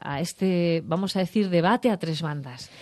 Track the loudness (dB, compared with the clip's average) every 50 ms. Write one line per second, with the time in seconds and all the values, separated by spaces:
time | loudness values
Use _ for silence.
0 | -8 -6 -4 -4 -4 -6 -4 -2 0 0 2 2 2 2 2 0 0 -2 -2 -2
1 | -2 -2 0 -2 -2 0 0 0 2 2 2 4 4 4 4 4 2 2 0 0
2 | -2 -4 -4 -2 -4 -4 -4 -6 -8 -10 -14 -14 -16 -18 -20 -20